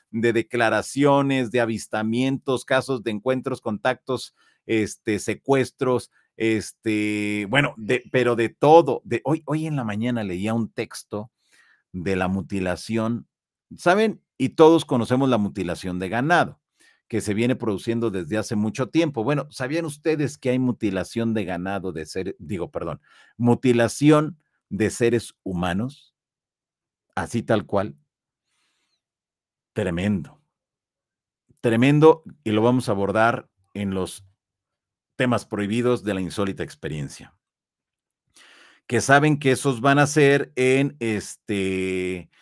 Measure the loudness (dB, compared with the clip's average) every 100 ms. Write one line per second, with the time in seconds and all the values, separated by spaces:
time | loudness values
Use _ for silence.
0 | _ 0 2 2 -2 0 2 2 -2 2
1 | 4 4 2 0 0 0 0 -2 -6 -4
2 | -2 0 0 -2 -2 -4 0 0 0 -4
3 | -4 -4 -2 -2 -4 -6 -6 -4 -2 -4
4 | -4 -6 -6 _ _ _ -2 -2 -2 -4
5 | -4 -4 -4 -6 0 0 0 -2 -2 -2
6 | -4 _ _ -4 0 0 -4 -8 -4 -2
7 | -2 -2 -4 -4 -2 0 0 -4 -4 -4
8 | -2 0 0 0 -2 2 8 8 6 -2
9 | -4 -4 -2 -4 -4 -6 -4 -4 -4 -4
10 | -2 -2 -4 -4 -2 -2 -4 -6 -10 -10
11 | -10 -10 -10 _ _ _ _ _ _ -8
12 | -2 -2 0 -2 -4 -4 -4 -4 -4 -4
13 | -2 -4 -10 _ _ _ _ -4 0 2
14 | 2 -2 _ -4 -4 6 8 8 2 -2
15 | 0 0 2 2 0 -4 -6 -6 -6 -6
16 | -4 -2 2 2 0 -4 _ _ _ _
17 | -6 -6 -2 -2 0 0 -2 -4 -4 -2
18 | -2 -4 -4 -6 -4 -4 -4 -4 -2 0
19 | -2 -2 -2 -4 -6 -10 -6 -6 -6 -6
20 | -4 -2 -2 -4 -2 0 0 -2 -2 -4
21 | -6 -4 -2 -2 -4 -6 -6 -6 -6 -8
22 | -10 -8 -8 -10 -10 -8 -6 -8 -8 -10
23 | _ _ _ 0 2 4 4 4 2 4
24 | 6 6 2 -10 _ _ -12 -2 -2 2
25 | 2 2 -2 _ -8 -4 -2 -2 -4 -8
26 | _ _ _ _ _ _ _ _ _ _
27 | _ -10 -6 -6 0 -2 0 -4 -4 -10
28 | _ _ _ _ _ _ _ _ _ _
29 | _ _ _ _ _ _ _ -4 -4 -2
30 | -2 -2 -6 _ _ _ _ _ _ _
31 | _ _ _ _ _ _ 0 4 4 8
32 | 8 6 0 -10 -2 2 4 2 0 -2
33 | 0 2 2 0 -8 _ _ -8 -4 -4
34 | -6 -10 -20 _ _ _ _ _ _ _
35 | _ -4 0 0 -2 -4 -2 0 0 0
36 | -2 -4 -4 -4 -4 -4 -10 -8 -10 -8
37 | -10 -12 -20 _ _ _ _ _ _ _
38 | _ _ _ _ -20 -20 _ _ -2 -2
39 | 4 6 6 2 2 2 0 0 2 4
40 | 4 4 4 4 0 0 2 2 0 -2
41 | -4 -4 -6 -16 -6 -2 -2 -2 -4 -4
42 | -4 -8 -12 _